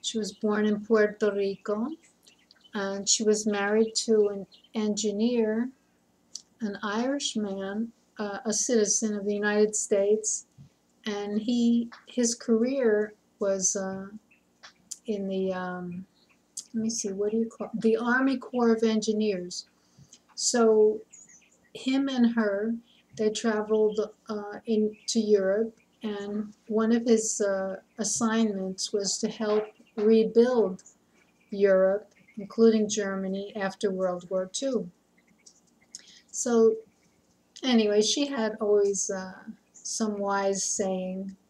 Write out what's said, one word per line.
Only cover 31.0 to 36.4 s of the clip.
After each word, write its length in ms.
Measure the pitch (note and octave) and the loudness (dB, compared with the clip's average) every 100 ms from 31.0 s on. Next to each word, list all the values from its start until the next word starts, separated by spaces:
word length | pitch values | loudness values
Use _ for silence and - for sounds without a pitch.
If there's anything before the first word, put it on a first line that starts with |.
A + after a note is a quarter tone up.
| _ _ _ _ _ | _ _ _ _ _
Europe, 600 | G3+ G3 F#3+ F#3+ G3+ - _ _ - | 0 4 4 4 0 -6 _ _ -14
including 540 | G3+ - A3+ A3 G#3 | -10 4 6 6 0
Germany, 640 | G#3+ G3 F#3+ F#3+ F#3+ G3+ G#3+ | -2 -4 -4 -4 -6 -8 -6
after 360 | G3 F#3+ G#3+ | -6 -4 -4
World 380 | F#3 F#3 F3+ F3+ | -2 -2 -4 -4
War 180 | F#3 F#3 | -4 -4
Two. 380 | - C4+ B3 F3 _ _ _ _ _ - _ _ _ _ - - - _ | -6 -4 -4 -6 _ _ _ _ _ -20 _ _ _ _ -20 -20 -20 _
So 460 | - | -8